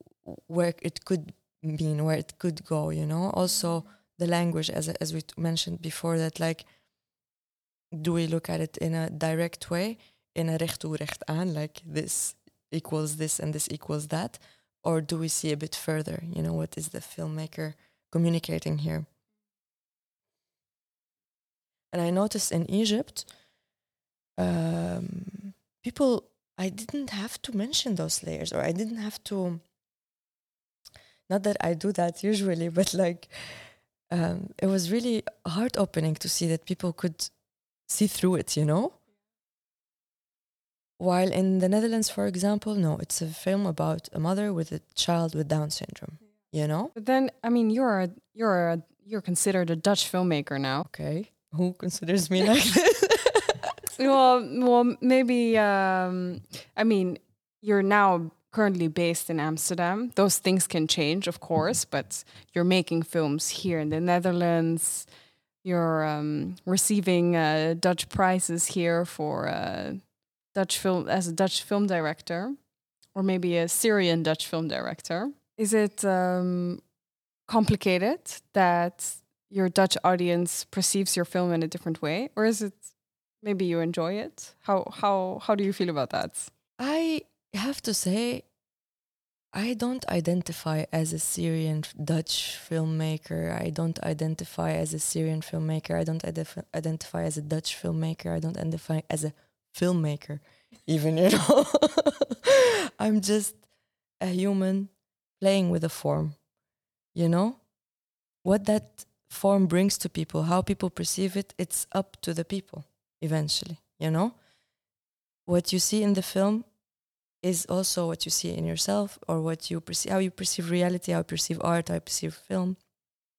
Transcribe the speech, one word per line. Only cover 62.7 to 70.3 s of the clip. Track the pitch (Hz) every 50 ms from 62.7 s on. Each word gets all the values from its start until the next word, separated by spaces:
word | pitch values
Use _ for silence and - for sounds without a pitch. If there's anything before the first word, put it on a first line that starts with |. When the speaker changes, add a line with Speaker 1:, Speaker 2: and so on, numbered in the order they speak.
| 180 185
Speaker 2:
making | 170 - 165 165 165
films | - - 170 156 147 143 156 - - - - -
here | 190 170 160
in | 151 151
the | 156 160
Netherlands. | 170 175 175 180 175 185 175 175 175 170 170 165 165 165 165 160 - - - - - - - - - _ _ _ _ _ _ _ -
You're, | 185 180 175 165 165 160 156 156
um, | 156 151 151 151 151 151 151 147 185 180 - -
receiving, | 180 185 196 - - 214 208 190 190 180 175 175 175 175
uh, | 165 160 151 156 156 156 160 165 170
Dutch | - 180 180 165 - -
prizes | - - 196 185 185 185 - - 170 175 170 - -
here | 185 170 170 170 170 175
for, | 170 - - 156 151 - - - -
uh, | - - 92 87 95 - - - - 190 - _ _ _ _ _